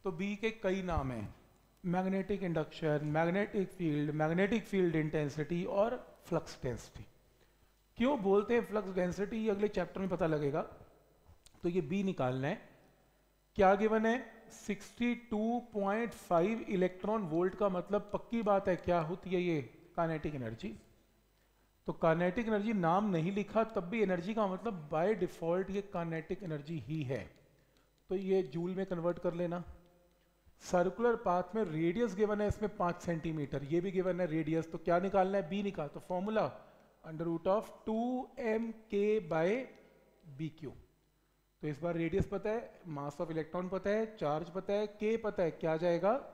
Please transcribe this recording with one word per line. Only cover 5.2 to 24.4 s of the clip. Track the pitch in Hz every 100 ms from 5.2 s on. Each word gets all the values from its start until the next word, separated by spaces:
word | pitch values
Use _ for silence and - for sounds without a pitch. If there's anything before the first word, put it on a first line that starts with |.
| 147 151 143 170
और | 185 196 220 247 - -
flux | - 165 - -
density। | 135 113 - - 107 - _ _ _ _ _ _ _ -
क्यों | 240 285
बोलते | 196 196 202
हैं | 233 180
flux | 208 190
density, | 185 180 175 202 226
ये | 220
अगले | 202 208
chapter | 196 170 196
में | 190
पता | 170 165
लगेगा। | 151 147 151 - - - - _ _ - - - -
तो | 175
ये | 180
बी | 147 196
निकालना | 190 180 127 131 135
है। | 202 - - - _ _ _ _ _ _
क्या | - 190
given | 202 214 220 226
है? | 247 - - -
sixty | - - 202 - - 240
two | 240 - 214 220 240 233
point | 208 196 214 233
five | - - 175 185 226
electron | - 196 180 185 202 220
volt | 180 160 185
का | - 202
मतलब | 180 170 202 202
पक्की | 185 - 233
बात | 214 196 196
है, | 175
क्या | - 175
होती | 160 190 180
है | 180
ये? | 175 156 120 - - -
kinetic | 165 156 151
energy। | 147 117 113 208 208 - - _ _ _ _ _ _ _ _ -
तो |
kinetic | 160 165 160 180 180 220
energy | 208 214
नाम | 214 165 185 214
नहीं | 170 165
लिखा | 202 196 220 220
तब | 214 175
भी | 226
एनर्जी | 190 180 170
का | 220